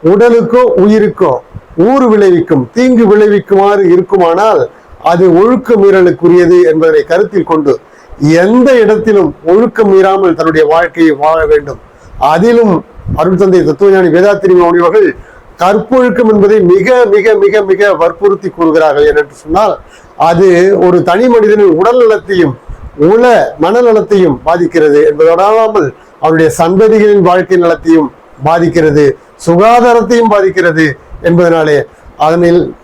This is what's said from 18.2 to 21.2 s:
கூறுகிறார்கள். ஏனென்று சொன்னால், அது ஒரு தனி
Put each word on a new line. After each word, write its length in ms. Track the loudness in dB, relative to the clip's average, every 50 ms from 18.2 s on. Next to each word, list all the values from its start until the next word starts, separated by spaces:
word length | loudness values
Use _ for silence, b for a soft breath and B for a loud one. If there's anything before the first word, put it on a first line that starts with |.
| -4 -4 -4 -4 -6 -12
கூறுகிறார்கள். 580 | -6 -4 -4 -2 0 0 0 0 0 0 0 0
ஏனென்று 260 | 0 -2 -4 -6 -10
சொன்னால், 380 | -20 -12 -6 -4 -2 -2 -2 -4 -8 B B B B B B B -4
அது 280 | -2 0 0 2 2 2 2 2 2 0 0 0
ஒரு 200 | 0 0 0 0 0
தனி 240 | 0 -2 0